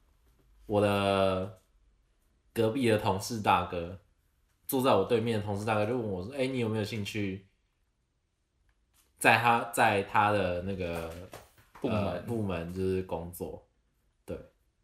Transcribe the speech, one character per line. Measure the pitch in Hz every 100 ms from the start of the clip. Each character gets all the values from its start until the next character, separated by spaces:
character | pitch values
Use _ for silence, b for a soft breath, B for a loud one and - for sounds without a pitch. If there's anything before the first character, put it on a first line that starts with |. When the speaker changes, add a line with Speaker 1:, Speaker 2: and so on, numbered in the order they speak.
| _ _ _ _ _ _ -
Speaker 1:
我 | 104
的 | 104 101 98 98 95 92 98 - _ _ _ _ _ _ _ _ _
隔 | - 110
壁 | 135 120
的 | 107
同 | 110 95
事 | - 117
大 | 107 90
哥， | 90 87 85 98 _ _ _ _ _ _ -
坐 | 135
在 | 127
我 | 101
对 | 95 117
面 | 117 107
的 |
同 | 104 101
事 |
大 | 110
哥 | 104 104
就 | 127
问 | 110
我 | 92
说 | 98 139
：“哎， | 131
你 | 131
有 | 110
没 | 110
有 |
兴 | 101 110
趣 | 101 107 98 98 - _ _ _ _ _ _ _ _ _ _ _ _ _ _ _ _ -
在 | 131 113
他， | 120 120 -
在 | - 113 101
他 | 98 110 104
的 | 104 92 87
那 | 92 92
个， | 85 85 82 87 92 - - _ _ -
Speaker 2:
部 | 143
门。 | 107 85
Speaker 1:
呃， | -
部 | - 113
门 | 101 85 85
就 | 92
是 | 95 92
工 | 92 82 87
作？” | 87 92 - - _ _ _ _ _
对。 | - - - _ _ _